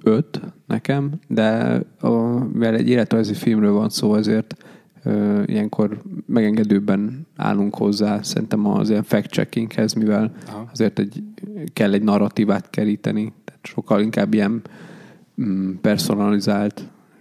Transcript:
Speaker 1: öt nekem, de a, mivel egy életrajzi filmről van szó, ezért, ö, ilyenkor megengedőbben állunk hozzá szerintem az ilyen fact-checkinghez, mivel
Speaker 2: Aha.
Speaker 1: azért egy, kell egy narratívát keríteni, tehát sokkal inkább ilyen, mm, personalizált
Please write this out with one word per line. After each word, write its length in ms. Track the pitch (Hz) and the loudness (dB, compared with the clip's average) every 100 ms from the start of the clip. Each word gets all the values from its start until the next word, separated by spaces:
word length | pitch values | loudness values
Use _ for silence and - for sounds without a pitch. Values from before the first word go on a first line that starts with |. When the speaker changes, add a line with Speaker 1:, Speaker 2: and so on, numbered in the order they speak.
Speaker 1:
öt 380 | 110 110 - - - - - | 2 2 0 -6 -12 -16 -6
nekem, 460 | 113 - 139 143 151 - | -4 -2 -2 -2 -6 -4
de 520 | 113 110 113 120 120 - - | 0 2 2 0 0 -2 -4
a, 80 | 113 117 117 120 131 | 0 2 0 0 -2
mivel 220 | 117 113 | 0 2
egy 140 | 110 113 | 2 2
életrajzi 460 | 123 107 117 107 | 2 2 2 0
filmről 380 | 101 117 110 104 | 0 2 4 4
van 160 | 104 110 | 4 2
szó, 260 | - 104 | 0 2
ezért, 500 | 107 107 110 - - - - _ - | 2 2 0 -2 -10 -16 -20 _ -8
ö, 400 | - 104 104 104 104 | -2 0 2 0 0
ilyenkor 560 | 107 104 - 104 107 - - - | -2 -2 0 -2 -2 -10 -12 -2
megengedőbben 1000 | 117 104 110 107 101 101 98 107 131 160 - | 2 2 2 2 2 2 0 -2 -6 -14 -6
állunk 380 | 104 101 101 - | -2 0 -2 0
hozzá 460 | 104 104 104 101 | 0 0 0 -2
szerintem 440 | - - 110 107 104 | -2 -4 -2 0 0
az 240 | 101 104 | 0 2
ilyen 120 | 107 | 0
fact-checkinghez, 920 | 104 107 - - 104 117 113 - 107 | 0 -2 -2 -4 -2 -4 -4 -2 -2
mivel 400 | 110 107 104 107 - - | 0 0 2 -2 -6 -14
Speaker 2:
Aha. 220 | 107 120 | -14 -10
Speaker 1:
azért 260 | 120 110 - | 0 0 0
egy, 240 | 101 - 208 - 202 208 151 | -4 -6 -14 -14 -14 -10 -10
kell 200 | - 104 | 0 2
egy 100 | 101 | 2
narratívát 680 | 107 101 104 - 104 98 - | 2 2 2 0 0 0 -2
keríteni, 600 | - 107 104 107 107 107 - | -2 -2 0 -2 -4 -6 -10
tehát 160 | - _ | -20 _
sokkal 380 | - - - 104 | -10 -8 0 2
inkább 340 | 110 110 104 | 2 0 2
ilyen, 280 | 107 101 113 - - - - - - _ - | 2 2 -2 -8 -20 -20 -20 -20 -20 _ -6
mm, 320 | 113 95 95 92 | -2 -2 -4 -2
personalizált 1080 | 107 104 - 104 104 104 104 101 104 - - _ _ _ | 0 0 0 0 2 2 2 0 0 -4 -18 _ _ _